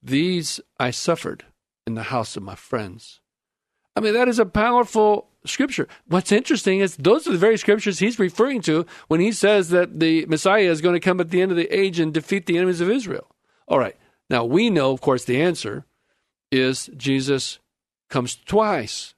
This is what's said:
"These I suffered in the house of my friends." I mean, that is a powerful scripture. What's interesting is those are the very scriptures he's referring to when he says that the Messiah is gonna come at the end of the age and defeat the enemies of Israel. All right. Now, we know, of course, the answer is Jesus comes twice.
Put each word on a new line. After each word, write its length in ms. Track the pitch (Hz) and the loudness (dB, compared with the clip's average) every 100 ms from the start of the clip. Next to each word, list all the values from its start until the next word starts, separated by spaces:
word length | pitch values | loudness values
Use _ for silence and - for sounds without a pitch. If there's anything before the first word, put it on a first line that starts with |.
"These 580 | 123 135 175 180 156 - - _ | -2 -2 0 -2 -6 -10 -14 _
I 120 | 127 | -6
suffered 540 | 123 - 165 - - - _ _ _ - | -4 -4 -4 -4 -12 -18 _ _ _ -12
in 80 | 113 | -10
the 80 | |
house 340 | 113 127 113 - | -6 -6 -6 -10
of 60 | |
my 120 | 95 92 | -14 -18
friends." 640 | - 123 104 104 - - _ _ _ _ _ _ _ - | -8 -8 -8 -14 -20 -20 _ _ _ _ _ _ _ -4
I 60 | |
mean, 120 | 214 | 0
that 140 | 220 247 | 2 2
is 120 | 233 | 2
a 60 | 208 | 0
powerful 840 | 214 220 247 233 220 214 208 - _ - | 2 2 2 2 2 2 2 -4 _ -12
scripture. 420 | - 269 - 139 - _ | -4 -2 -2 -6 -8 _
What's 240 | 180 - | -2 2
interesting 480 | 208 262 262 - 190 | 0 2 0 2 2
is 160 | 196 - | 0 0
those 320 | 143 254 330 | 2 2 2
are 40 | |
the 60 | 185 | 2
very 200 | 202 226 | 2 2
scriptures 420 | - 208 208 180 | 2 2 0 -2
he's 200 | 180 233 | -2 0
referring 420 | 185 - 247 262 | -4 0 0 0
to 240 | 165 156 170 - - | 0 0 -2 -10 -2
when 120 | 160 | 2
he 120 | 190 | 2
says 380 | 214 202 208 170 | 2 4 4 4
that 300 | 175 175 151 | 2 0 0
the 260 | 160 160 151 | 2 2 2
Messiah 420 | 156 190 208 190 | 0 2 4 4
is 120 | 165 | 2
gonna 180 | 170 175 | 2 0
come 200 | 190 180 | 0 0
at 100 | 165 | 0
the 120 | 180 | 0
end 100 | 190 | 0
of 60 | 170 | 0
the 180 | 165 185 | 0 0
age 240 | 196 170 | 0 0
and 140 | 160 | -2
defeat 320 | 156 151 196 175 | -2 -2 -4 -2
the 120 | 170 | 0
enemies 240 | 185 175 | 0 0
of 80 | 175 | 0
Israel. 380 | 254 208 - - _ _ _ - | -2 -4 -10 -12 _ _ _ -2
All 120 | 151 | 0
right. 160 | 110 - _ _ _ | 0 -6 _ _ _
Now, 160 | 123 120 | -2 2
we 240 | 151 233 | 2 2
know, 220 | 175 135 | 2 0
of 100 | 135 | 0
course, 240 | - 127 - | 0 0 0
the 160 | 123 | 0
answer 440 | 170 165 110 117 - _ _ _ _ _ _ | 0 -2 -6 -10 -14 _ _ _ _ _ _
is 380 | 131 131 131 - 139 | 0 2 -2 -8 -10
Jesus 640 | 123 135 131 139 - - _ _ _ _ _ | -2 -2 0 -2 -4 -12 _ _ _ _ _
comes 260 | 143 123 - | -4 -4 -8
twice. 800 | - 202 214 175 107 - - | -2 0 2 -2 -4 -10 -14